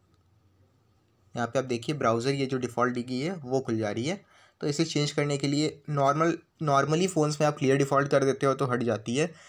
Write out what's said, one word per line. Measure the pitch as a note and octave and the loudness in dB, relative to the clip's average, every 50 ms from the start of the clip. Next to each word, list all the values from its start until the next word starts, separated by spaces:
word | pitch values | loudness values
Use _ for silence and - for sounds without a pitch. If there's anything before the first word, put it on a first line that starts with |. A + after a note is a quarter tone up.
| _ _ _ _ _ _ _ _ _ _ _ _ _ _ _ _ _ _ _ _ _ _ _ _ _ _ - | _ _ _ _ _ _ _ _ _ _ _ _ _ _ _ _ _ _ _ _ _ _ _ _ _ _ -8
यहाँ | B2 A#2 A2+ | -6 -6 -2
पे | - C3+ | -2 -2
आप | B2+ | -2
देखिए | B2+ B2 A#2 - - D3+ | -2 -2 -4 -4 -4 -4
ब्राउज़र | C#3 B2+ A#2 A2+ A#2 A#2 C3+ C#3 | 0 0 2 2 2 0 -2 -2
ये | C#3 C#3 | -2 -2
जो | B2 C3+ B2+ | -2 -2 -4
डिफ़ॉल्ट | B2 A2+ - A#2+ A#2+ B2+ B2 | -4 -4 -2 0 0 0 0
दी | B2 A#2 | -2 -6
गई | B2 B2+ B2+ | -6 -4 -4
है | C#3 E3+ G3 E3+ C3 | -4 -4 -6 -8 -6
वो | B2 C3 C3+ | -4 -2 -2
खुल | - - A#2 A2 | -2 -2 -2 -2
जा | A2 G#2 | -2 -2
रही | G#2 A2+ A#2+ | -4 -4 -4
है। | D3+ G3 G#3 - _ _ _ _ _ _ - | -4 -4 -6 -10 _ _ _ _ _ _ -6
तो | - D3+ | -4 -4
इसे | D3 - E3 | -2 -2 -2
चेंज | D#3+ - D3+ D3 D3 | -2 0 -2 -2 -2
करने | - D3+ D3 D3 C#3+ C#3 | -2 -2 -2 -2 -2 -2
के | C#3+ C#3 | -2 -2
लिए | C#3 C#3+ D#3 D3+ D3+ - - - | 0 0 0 -2 -4 -6 -8 -4
नॉर्मल, | D3+ C#3+ C#3 C3+ C#3 D#3 D#3+ E3+ - - - _ _ - E3 | 0 2 4 4 4 4 2 0 0 -2 -6 _ _ -6 0
normally | D3 C#3 C#3 C#3+ D3 D#3 E3 F#3+ F#3 | 2 4 4 4 4 2 2 0 0
फ़ोन्स | - D#3+ D3+ D3+ D3+ - | 2 2 2 2 2 0
में | D#3 D3+ | 0 0
आप | D3 - | 0 2
क्लियर | C#3+ C3 C3+ C#3 | 2 4 4 4
डिफ़ॉल्ट | D#3 D3 C#3+ C#3 C#3+ C#3+ | 4 4 2 2 2 4
कर | D#3 C#3 C#3 | 2 2 4
देते | C3+ B2+ - C#3+ | 2 2 2 2
हो | C#3 C3 | 0 2
तो | B2+ D3 | 2 0
हट | B2 B2 B2 A#2 | 0 0 0 0
जाती | A#2 G#2+ G#2 - A#2 A#2 | 0 -2 -2 -2 -2 -2
है, | C#3 D#3+ F3 - - - | 0 -2 -2 -4 -10 -20